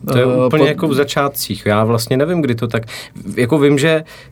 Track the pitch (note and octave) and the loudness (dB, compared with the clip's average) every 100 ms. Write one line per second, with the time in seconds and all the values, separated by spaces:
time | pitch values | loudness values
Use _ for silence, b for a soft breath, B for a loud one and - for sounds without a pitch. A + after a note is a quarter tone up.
0 | - B2+ C3 B2+ B2+ D3+ C#3+ D3+ D#3+ C3+ | -2 0 2 2 2 4 2 2 0 0
1 | C#3+ - C#3 - - A2+ - G#2 A2+ A#2 | 0 -2 -2 -4 -8 -4 0 0 2 0
2 | A#2 C3 D3+ F3+ C#3 A#2 A#2+ A2+ - B | 0 0 0 0 0 -2 -4 -4 -6 B
3 | B - - - A#2+ D#3 C#3+ C#3+ D#3+ D#3+ | B -16 -8 -4 0 2 4 4 2 0
4 | D#3+ B B | -2 B B